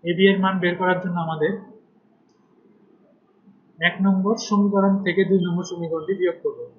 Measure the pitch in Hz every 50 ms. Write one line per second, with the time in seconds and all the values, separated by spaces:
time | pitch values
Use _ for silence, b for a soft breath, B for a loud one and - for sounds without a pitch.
0 | - 170 175 170 190 196 196 185 185 190 196 185 175 175 175 180 185 185 180 180
1 | 185 180 175 170 165 160 160 156 151 165 - - - - - - _ _ _ _
2 | _ _ _ _ _ _ _ _ _ _ _ _ _ _ _ _ _ _ _ _
3 | _ _ _ _ _ _ _ _ _ - - _ _ _ _ - 165 175 170 175
4 | 190 196 190 190 190 202 226 226 - - 208 202 202 202 202 196 190 196 196 196
5 | - 175 170 190 190 165 190 190 175 180 170 180 175 - 185 170 170 160 160 160
6 | 156 170 196 196 180 175 165 - - 147 - - 160 165 -